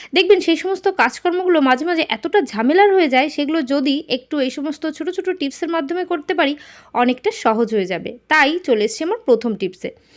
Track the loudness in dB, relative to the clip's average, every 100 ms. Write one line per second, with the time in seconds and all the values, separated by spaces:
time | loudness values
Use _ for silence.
0 | -4 0 4 4 4 0 -2 -2 -2 0
1 | 0 0 -4 -2 2 2 4 2 0 -2
2 | -2 -4 0 0 0 -2 2 4 6 4
3 | 4 2 0 -2 -2 -2 0 0 0 -2
4 | -2 -6 -4 -4 -2 -4 -8 -6 -8 -6
5 | -8 -6 -6 -4 -6 -6 -4 -4 -4 -6
6 | -4 -6 -4 0 0 -2 -12 -20 -8 0
7 | 0 0 -4 0 0 0 0 0 -2 -6
8 | -8 -10 0 2 2 0 0 0 0 -2
9 | -4 -4 2 2 0 -4 -6 -8 -14 -14
10 | _